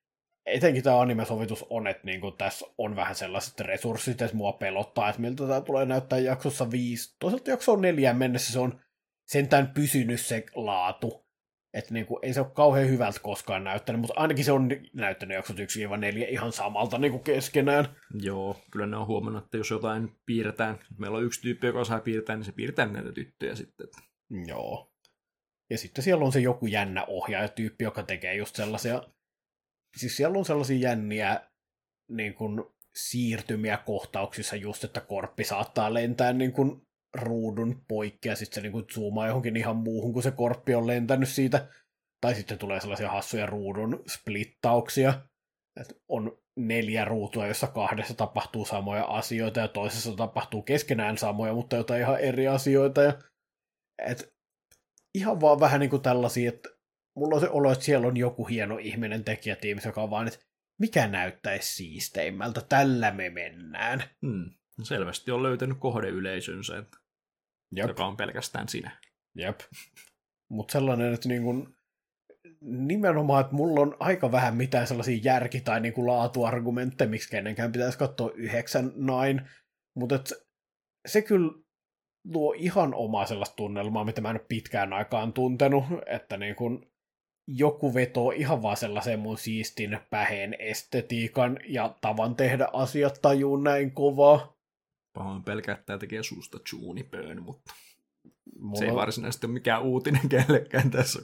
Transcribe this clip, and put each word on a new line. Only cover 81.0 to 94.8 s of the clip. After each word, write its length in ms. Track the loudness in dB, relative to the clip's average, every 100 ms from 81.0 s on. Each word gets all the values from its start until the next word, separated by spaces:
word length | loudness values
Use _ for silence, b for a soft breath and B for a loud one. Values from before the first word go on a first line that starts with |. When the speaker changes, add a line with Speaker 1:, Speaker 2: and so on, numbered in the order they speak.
| 0
Speaker 1:
se 140 | 2
kyllä 300 | 4 4 2 -2 _ _ _ _ _ _ -6
luo 280 | 0 0 0
ihan 360 | 0 2 2
omaa 320 | 0 -2 -2 -2
sellaista 300 | -4 -6 -6
tunnelmaa, 480 | -6 -4 -4 -2
mitä 180 | -2 -4
mä 80 | -4
en 60 | -6
ole 100 | -4
pitkään 460 | -6 -4 -2 0
aikaan 400 | -2 -2 -2 -2
tuntenut, 500 | 0 0 4 4 4 2 -4 -6
että 320 | -8 -6 -6
niinku 440 | -6 -4 -4 -4 -10 _ _ _ _ _ -8
joku 460 | 2 2 4 2
vetoo 380 | 2 2 2 2
ihan 300 | 2 0 0
vaan 160 | 0 -2
sellaisen 420 | -2 -2 -2 -2
mun 180 | -4 -6
siistin 640 | -4 -4 -4 -6 -6 -6 -4
päheen 460 | -2 0 -2 -4 -6
estetiikan 1000 | -6 -8 -4 -4 -2 -2 0 2 2 0 -4
ja 280 | -2 -2 -2
tavan 340 | -2 0 0 2
tehdä 320 | 2 2 0
asiat 460 | 0 0 2 2 4
tajuun 420 | 4 6 4 2
näin 280 | 2 2 0
kovaa. 600 | 0 2 8 10 10 6 _ _ _